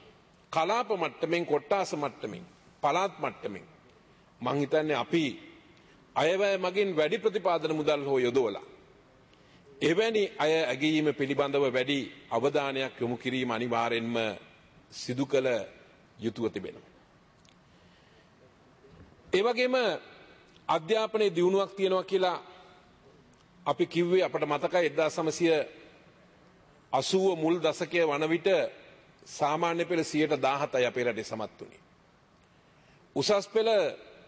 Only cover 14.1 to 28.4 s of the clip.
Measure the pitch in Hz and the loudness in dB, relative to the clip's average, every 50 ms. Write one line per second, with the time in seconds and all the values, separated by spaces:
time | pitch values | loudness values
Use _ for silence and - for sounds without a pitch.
14.1 | 117 117 113 110 98 - - - - - - - - - - _ - - - - | -2 -2 -2 -2 -4 -8 -12 -20 -20 -20 -20 -20 -20 -20 -20 _ -16 -14 -8 -6
15.1 | 127 127 139 131 139 135 131 131 120 110 98 - - - - - - - - _ | -4 -4 -2 0 0 2 2 2 0 0 -2 -6 -12 -20 -20 -20 -20 -20 -20 _
16.1 | _ - 104 113 107 - 117 107 - 104 92 92 85 90 - - - - - _ | _ -8 -6 -6 -4 -2 -4 -4 -4 -4 -10 -10 -14 -14 -20 -20 -20 -20 -20 _
17.1 | _ _ _ _ _ _ _ - - - _ _ - - 90 92 87 _ _ _ | _ _ _ _ _ _ _ -20 -20 -20 _ _ -20 -20 -20 -20 -20 _ _ _
18.1 | _ 76 _ _ _ _ 80 - _ _ _ _ _ _ _ - - - - - | _ -20 _ _ _ _ -20 -20 _ _ _ _ _ _ _ -20 -20 -20 -20 -20
19.1 | - - - - - 180 202 240 247 220 254 254 254 254 240 202 160 - - - | -20 -20 -8 -2 0 2 2 2 2 2 0 2 2 2 2 0 -2 -2 -6 -12
20.1 | - - - - - - - - - - - - 156 170 160 160 220 220 220 214 | -20 -20 -20 -20 -20 -20 -20 -20 -20 -14 -4 -2 -2 -2 0 0 0 0 0 0
21.1 | 220 220 214 196 170 170 175 180 190 196 196 190 190 196 190 185 185 185 180 - | 0 0 0 2 2 2 2 4 4 2 0 -2 -2 -2 0 0 2 0 0 0
22.1 | 190 190 185 185 170 - - - - - - - - - - - - - - - | 0 2 2 2 0 -2 -8 -14 -20 -20 -20 -20 -20 -20 -20 -20 -20 -20 -20 -20
23.1 | - - - - - _ _ _ _ - - 147 139 - 175 165 - 165 175 170 | -20 -20 -20 -20 -20 _ _ _ _ -8 -4 -4 0 0 -2 0 0 0 0 2
24.1 | 180 185 175 139 123 151 151 147 147 147 156 165 170 180 175 151 139 156 160 151 | 4 2 2 2 0 -2 -2 0 -2 -2 -2 0 0 2 2 2 0 0 0 0
25.1 | - - 160 160 147 - 175 165 160 151 131 - - - - - - - - - | 0 0 -2 -2 0 2 2 2 4 2 0 -2 -8 -16 -20 -20 -20 -20 -20 -20
26.1 | - - - - - - - - - _ - - _ - - _ - 131 131 - | -20 -20 -20 -20 -20 -20 -20 -20 -20 _ -20 -20 _ -20 -12 _ -2 -2 -2 0
27.1 | - 190 190 196 180 160 156 160 175 175 165 160 147 - 175 147 165 175 165 156 | 0 2 2 2 0 2 2 0 0 2 2 0 0 0 -4 -2 0 2 2 2
28.1 | 143 143 156 156 165 165 | 2 0 0 0 0 0